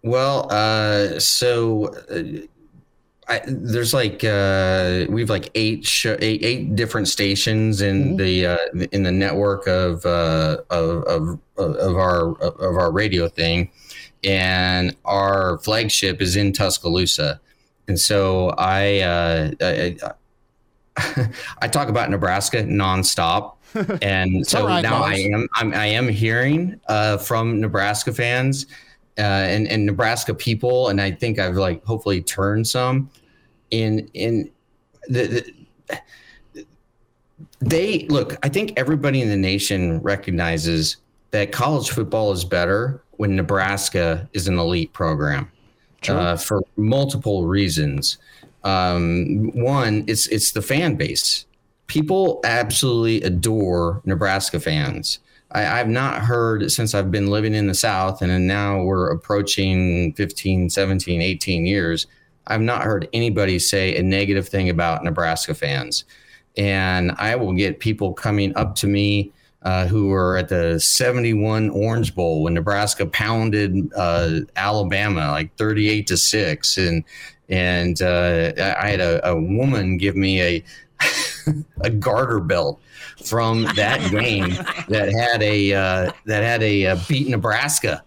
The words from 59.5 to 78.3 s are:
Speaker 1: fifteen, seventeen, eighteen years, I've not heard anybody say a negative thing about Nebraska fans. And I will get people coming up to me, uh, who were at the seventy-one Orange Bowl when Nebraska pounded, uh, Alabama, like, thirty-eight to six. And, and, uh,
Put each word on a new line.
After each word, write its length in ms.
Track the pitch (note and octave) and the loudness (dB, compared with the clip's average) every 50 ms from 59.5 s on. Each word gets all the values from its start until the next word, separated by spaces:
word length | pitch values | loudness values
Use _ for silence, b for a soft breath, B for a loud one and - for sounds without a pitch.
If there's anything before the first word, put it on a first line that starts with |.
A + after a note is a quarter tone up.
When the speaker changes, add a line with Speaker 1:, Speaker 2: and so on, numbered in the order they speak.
| - - F#2+ F#2+ F#2 F#2 F#2 F2+ F2 E2+ F2 D#2+ D2+ | 0 0 2 2 2 2 2 2 2 2 0 -2 0
Speaker 1:
fifteen, 560 | - G2+ E2 - - - G2 F#2 F#2 F2+ E2+ | -2 -4 -4 -4 -4 0 0 2 2 2 2
seventeen, 520 | - G2 G2 F#2+ G2 F#2+ - - F2 E2+ | 2 0 0 2 0 -2 0 -2 -2 0
eighteen 460 | E2+ F#2 F#2+ D#2 - - F2+ E2+ E2 | 0 0 -2 -2 -2 -2 -2 0 0
years, 400 | F2+ G2+ G2+ F2 E2 E2 E2 - b b b b b b b _ | 0 0 0 0 0 -2 -2 -4 b b b b b b b _
I've 140 | - G#2+ G#2+ | -4 -2 0
not 220 | A2 A#2 A#2+ - C#2+ | 0 0 0 0 0
heard 240 | G#2 G#2+ G2 E2 - - | 0 0 -2 -2 -2 -2
anybody 460 | A2+ A#2+ A#2 G#2 F#2+ G2+ F#2+ F#2 F2 | 0 0 0 2 2 2 2 2 0
say 360 | - - - G2 F#2+ F#2+ - | 0 0 0 0 0 0 0
a 60 | - F2+ | 0 0
negative 440 | F#2+ G2 G2 G2+ G2 G2+ G2 F#2 - | 2 2 2 2 0 0 0 -2 -2
thing 200 | - G2 F#2 F2+ | -2 0 0 0
about 340 | F2 E2 F2 E2+ D#2+ - - | 0 2 0 0 0 -2 -2
Nebraska 500 | F2 D#2+ E2+ E2+ D#2+ F2+ - - - D#2 | -4 -2 0 0 0 0 -2 -2 -4 -4
fans. 520 | - - C#2+ C#2+ C2+ B1 B1 - - - B B B B B B B B B _ | -4 -4 -4 -2 -4 -4 -4 -6 -6 -6 B B B B B B B B B _
And 540 | - G2+ G2+ G2 F#2+ F#2+ F#2+ F#2 F#2 F2+ F2 E2+ | -2 0 2 2 2 0 0 0 2 0 0 -2
I 180 | - G2+ G#2+ A#2 | -2 -2 -2 -2
will 180 | B2+ A#2+ F#2+ F#2 | -2 -2 0 0
get 260 | F2+ G2+ F#2+ - - | 0 0 0 -2 -2
people 340 | - A2+ G#2+ G#2 G2+ F#2 F2 | -2 -2 -2 0 -2 -4 -4
coming 420 | - - A2 G#2 G#2 G2+ F#2+ F#2 | -4 -2 -2 0 0 0 0 0
up 160 | G2 G#2+ F#2+ F#2+ | -2 -2 -2 -2
to 100 | - - | -2 0
me, 440 | G2+ G2+ G2+ G2+ G#2 G#2 G#2 G2 G2 B B B B B B | 0 2 2 2 2 2 0 -2 -4 B B B B B B
uh, 240 | - F#2 F#2 F#2 F#2 | -4 -2 0 0 2
who 220 | F2 G2+ A2 G2+ | 2 2 2 2
were 300 | G2 F#2+ F#2+ F#2 F2+ F#2 | 2 2 2 2 2 2
at 120 | F#2 F2+ - | 0 0 0
the 300 | F#2+ F2 E2+ E2+ E2+ D#2+ | 0 0 2 2 0 2
seventy-one 920 | - - - - B2+ B2 B2 B2 A#2+ A#2 A2 G#2 G#2 A2 A2 A2 A2 G#2+ | 2 2 2 2 2 2 0 0 0 2 2 2 2 2 2 0 0 0
Orange 460 | - G2+ G#2 A2+ A2+ A#2 A2 D#2 - | 0 0 0 0 0 0 -2 -2 -2
Bowl 260 | F#2 F2+ E2 D#2+ D#2 | -2 0 0 0 0
when 140 | D#2 E2+ E2+ | 0 0 0
Nebraska 500 | E2+ D#2+ G2+ G2+ G2+ G#2+ G#2+ - - G2+ | 0 0 0 0 0 0 -2 -2 -2 -4
pounded, 840 | D#2+ - - A2 G#2+ A2+ A2+ A2 A2+ G#2 G#2 G2+ G2 F#2 G2 F2+ - - | -2 -2 -2 0 0 0 0 0 0 0 0 0 2 0 0 -2 -2 -2
uh, 440 | G#2 F2+ F2 E2+ E2+ E2+ E2 D#2+ D#2 C2 - _ | -2 0 0 2 2 2 0 0 -2 -4 -6 _
Alabama, 720 | F#2 F#2+ G2+ G#2+ G#2+ G2+ F2 F#2+ F#2+ G#2 G#2+ G2 E2 D2+ D2 | -2 -2 0 0 0 0 0 0 0 0 0 0 0 0 -2
like, 240 | D2 D2+ D#2+ D#2+ _ | -2 -2 -4 -6 _
thirty-eight 500 | - A2 G#2+ A2 G#2+ G#2 G#2+ G#2+ G#2+ G2+ | -4 -2 0 2 2 2 2 2 0 0
to 100 | - F2+ | 0 0
six. 600 | F2 - - - A2 G2+ E2 D2+ - - - - - | 0 0 2 2 0 0 0 -2 -2 -2 -2 0 0
And, 240 | F#2+ F2 E2 E2 D#2 B B B B B B B B - | 0 0 0 -2 -4 B B B B B B B B -4
and, 520 | F#2+ F#2 F2+ F2+ F2+ F2 F2 F2 E2+ D#2 | -2 0 0 0 0 0 0 0 0 0
uh, 520 | F#2 F2+ F2 F2 F2 F2 | 0 2 2 2 2 2